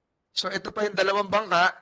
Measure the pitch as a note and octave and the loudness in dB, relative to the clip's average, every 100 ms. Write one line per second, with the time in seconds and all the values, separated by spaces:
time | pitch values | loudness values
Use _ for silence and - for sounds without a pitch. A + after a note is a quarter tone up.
0 | _ _ _ - F#3 F#3+ - G#3+ G#3 G3 | _ _ _ -8 -6 -6 -8 -4 -2 0
1 | F#3+ G3 G3+ G3+ G#3 F3 F3+ - | 0 0 0 0 2 4 2 0